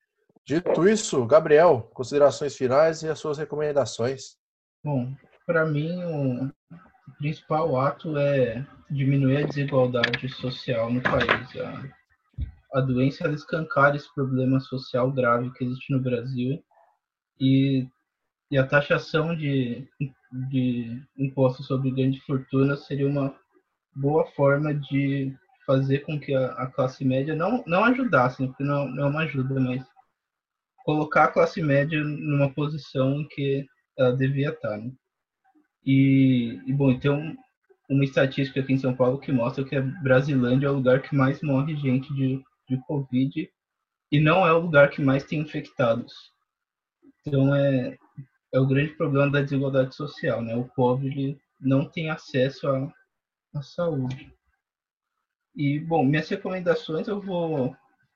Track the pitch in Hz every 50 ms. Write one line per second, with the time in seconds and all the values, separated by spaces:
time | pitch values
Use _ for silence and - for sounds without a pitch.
0 | _ _ _ _ _ _ _ _ _ - 139 170 - 156 - 151 170 208 220 208
1 | - - - 135 117 107 143 160 160 160 147 151 175 175 139 117 - - - -
2 | 123 - 143 143 143 135 - - 151 135 - - 131 120 131 147 160 165 160 156
3 | 156 156 147 - - 156 143 156 151 - 147 151 151 147 143 139 123 - - -
4 | 113 131 135 120 - - - _ _ _ _ _ _ _ _ _ - 147 143 127
5 | 123 131 139 - _ _ _ _ _ - 165 160 160 160 147 143 151 165 180 180
6 | 175 170 156 143 139 131 123 123 135 143 - _ _ - - - - _ _ _
7 | _ 139 131 - 143 151 151 - - - 156 156 165 156 131 127 139 147 - -
8 | - 160 151 143 143 143 143 135 123 113 110 120 139 - - - - - 143 135
9 | 139 135 143 139 135 131 135 147 151 - - 143 139 135 143 131 127 123 123 120
10 | 117 120 123 - 131 131 - - - 127 123 - - 127 123 113 113 117 123 127
11 | - - - 123 95 - - - - - - - - - - - - - - _
12 | _ _ _ _ _ _ _ - - - - _ _ - - 135 139 131 123 123
13 | 131 143 - - 170 151 151 147 - - 175 160 156 - - 139 139 143 147 143
14 | - - - 143 131 135 131 127 127 131 135 131 131 - 135 131 - - - 123
15 | 123 131 139 131 127 117 120 120 120 123 - - 127 123 127 131 - - 139 127
16 | 127 123 123 117 120 135 131 123 123 127 147 - - _ _ _ _ _ _ _
17 | _ _ _ _ _ _ _ - 135 131 135 135 135 139 135 131 127 131 _ _
18 | _ _ _ _ _ _ _ _ _ - 147 135 131 - - - - - 170 151
19 | - - - 156 156 170 165 156 151 143 139 135 123 117 117 117 - - _ -
20 | 147 131 - _ _ _ 127 127 131 135 135 131 127 127 120 120 117 117 117 131
21 | 147 _ _ - 135 135 - 135 131 127 - - - - 135 131 135 127 131 135
22 | 131 135 131 135 - - 139 131 135 - 135 135 139 139 143 143 - - 143 139
23 | 139 139 143 139 135 135 - - _ _ _ _ _ _ _ _ _ _ - 139
24 | 135 143 151 160 165 - - - 139 139 143 147 151 147 143 147 139 - 139 139
25 | 139 139 139 139 135 135 135 - _ _ _ _ _ - 135 135 135 135 135 139
26 | - - 151 143 - - 135 131 131 123 123 123 127 131 - 139 127 127 - -
27 | 139 127 131 135 139 156 156 156 175 208 254 240 - 160 170 190 226 254 254 262
28 | 254 214 156 131 123 127 - - 131 131 - - 143 143 143 143 139 123 135 143
29 | 143 139 147 156 165 143 139 135 127 135 135 131 127 123 127 131 - - _ _
30 | _ _ _ _ _ _ _ _ _ _ _ _ _ _ _ - - 156 151 151
31 | 147 - - 156 156 156 - 185 165 - - 190 156 143 139 139 143 156 156 151
32 | 151 151 147 156 156 151 143 143 139 135 - 151 147 147 156 147 - - - 135
33 | 131 135 143 147 151 - - 147 139 139 139 139 143 - _ _ _ _ _ -
34 | 127 123 127 131 135 135 139 135 139 123 120 - - 110 104 104 113 131 131 -
35 | _ _ _ _ _ _ _ _ _ _ _ _ _ _ _ _ - 135 135 135
36 | 135 135 135 135 135 131 127 120 117 117 - - - 131 135 139 139 131 123 -
37 | - 143 143 147 160 160 - - - _ _ _ _ _ _ _ _ - 135 139
38 | 139 135 - 160 135 135 - 151 135 135 - 139 135 - 131 135 - 127 123 -
39 | 123 127 135 139 - - 135 117 117 123 - 139 135 - 147 135 135 131 185 190
40 | 139 131 127 135 143 151 139 127 120 120 127 135 143 139 139 139 123 127 127 135
41 | - - 151 139 131 135 147 - 160 143 135 131 143 165 151 143 139 131 123 135
42 | 131 - 143 135 131 131 135 135 - _ _ _ _ - 131 127 - - 156 139
43 | 135 - 123 127 135 151 - 156 180 - _ _ _ _ _ _ _ _ _ _
44 | _ - 147 151 156 151 175 190 185 160 165 165 175 175 147 143 143 143 - 160
45 | 143 131 135 139 - - 170 147 156 - - 151 - - _ - 127 113 113 120
46 | 117 - - - - _ _ _ _ _ _ _ _ _ _ _ _ _ _ _
47 | _ - _ _ - 147 139 135 135 139 143 139 139 139 135 127 123 - - -
48 | _ _ _ 143 135 _ _ _ _ _ 127 131 135 135 135 139 147 156 - -
49 | 165 143 139 139 143 139 143 143 139 143 143 135 139 135 135 131 131 131 - -
50 | 147 139 - - 127 120 113 113 117 113 113 120 123 - _ 135 123 123 127 135
51 | 139 135 139 139 135 139 143 - _ _ _ - 135 131 135 139 - - - 175
52 | 156 156 160 - - - - 127 131 135 - - - 143 135 131 139 - - _
53 | _ _ _ _ _ _ _ _ _ _ - 147 135 - - 180 175 165 151 135
54 | 127 127 135 - - - - _ _ _ _ _ _ _ _ _ _ _ _ _
55 | _ _ _ _ _ _ _ _ _ _ - - 143 139 147 151 165 160 165 156
56 | 131 139 151 156 - - 202 - - 185 185 185 175 175 160 - - - 156 165
57 | 233 226 202 202 190 196 180 175 170 160 156 135 123 - - - _ _ _ _
58 | _ _ _